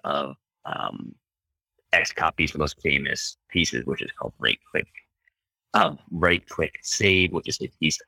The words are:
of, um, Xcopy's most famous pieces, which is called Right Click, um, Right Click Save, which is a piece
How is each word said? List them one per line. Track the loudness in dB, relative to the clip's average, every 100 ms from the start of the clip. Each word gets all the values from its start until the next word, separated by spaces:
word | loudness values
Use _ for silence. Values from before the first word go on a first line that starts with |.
of, | -2 -2 -4 -10 _ _
um, | -10 -6 -6 -8 -12 -16 _ _ _ _ _ _ _
Xcopy's | 2 2 0 0 2 0
most | 0 -2 -2
famous | 0 0 0 -4 -6 -10 -2
pieces, | 0 2 0 -4
which | -6
is | -6
called | -8 -10 -2
Right | -2 -2 _
Click, | -6 -6 -12 _ _ _ _ _ _ _
um, | 2 2 0 -8
Right | 0 2 2 -2
Click | -4 -4 -4
Save, | -6 2 4 6 4
which | 0 -4
is | -6
a | -6 -2
piece | -2 -2